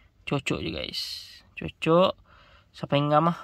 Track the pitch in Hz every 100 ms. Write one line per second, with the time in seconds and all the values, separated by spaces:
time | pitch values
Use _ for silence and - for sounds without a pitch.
0 | _ _ - 143 - 151 - 76 - -
1 | - - - - _ - 156 - 160 170
2 | 185 - _ - _ - _ - - 143
3 | 147 151 165 165